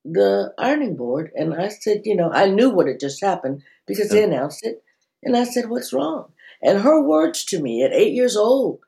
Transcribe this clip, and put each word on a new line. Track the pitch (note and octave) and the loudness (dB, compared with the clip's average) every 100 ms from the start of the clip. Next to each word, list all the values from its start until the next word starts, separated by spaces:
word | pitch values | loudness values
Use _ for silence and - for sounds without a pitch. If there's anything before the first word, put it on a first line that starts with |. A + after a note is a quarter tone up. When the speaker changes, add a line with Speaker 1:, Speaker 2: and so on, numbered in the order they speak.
Speaker 1:
the | - F3 G3+ G3+ F#3+ - | -4 0 2 2 -2 -4
ironing | C4 D4+ B3 C3+ | -2 0 -2 -4
board. | A#2+ C#3 D#3+ | -4 -4 -6
And | - D#3+ | -6 -4
I | D#3 G3+ | -4 -6
said, | - G#3+ G#3 | -4 -2 -2
you | G#3+ | 0
know, | F#3+ E3+ | 0 0
I | C#3 G3 | 2 4
knew | G3 C4 | 4 4
what | F#3 C#3 | 4 0
had | - | -2
just | C#3 - | -8 -2
happened | G3 F3+ C3+ C#3 - _ - | -2 -2 -4 -8 -14 _ -8
because | G3+ G#3 | -4 2
they | G#3 | 2
Speaker 2:
Yeah. | G#3 | 2
Speaker 1:
announced | C#3 C#3+ - A3+ | 0 -4 -6 -10
it. | A#3 _ _ _ _ | -10 _ _ _ _
And | B3+ A#3+ | -2 0
I | |
said, | A#3+ B3 A3+ | 0 -4 -4
"What's | A#3+ - | -6 -6
wrong?" | B3+ D4+ D#4 - _ - - | -4 -4 -6 -12 _ -20 -2
And | C#3 G3+ | 2 4
her | B3 D#4 | 4 4
words | C#4+ D#4 E3 - - | 4 2 2 -2 -6
to | F3+ | -4
me | C3+ A#2 | -2 0
at | C3 | 2
eight | C3+ G#3+ | 4 2
years | B3 B3 G#3 | 2 0 2
old | G#3+ C4+ G3+ - | 2 2 -2 -6